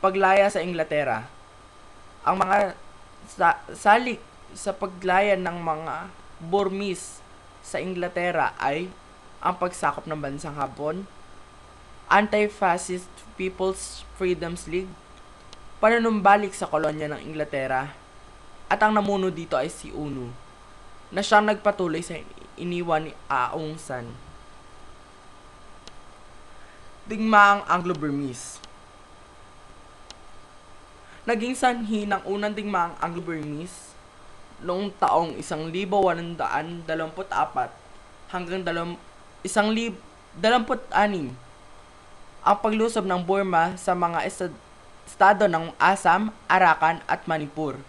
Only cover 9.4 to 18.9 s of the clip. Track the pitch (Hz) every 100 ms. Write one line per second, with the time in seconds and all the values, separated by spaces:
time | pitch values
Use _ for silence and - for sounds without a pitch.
9.4 | - 180 180 180 160 139 160 151 139 139
10.4 | 151 147 139 120 147 170 196 - - -
11.4 | - - - - - - - 196 208 214
12.4 | 208 - 190 175 180 180 180 - - -
13.4 | 185 185 190 190 - - - - 185 175
14.4 | 170 175 - 170 190 165 - - - -
15.4 | - - - - 214 233 226 214 196 208
16.4 | 202 - 185 151 151 156 151 147 73 156
17.4 | 147 143 135 131 143 - - - - -
18.4 | - - - 196 214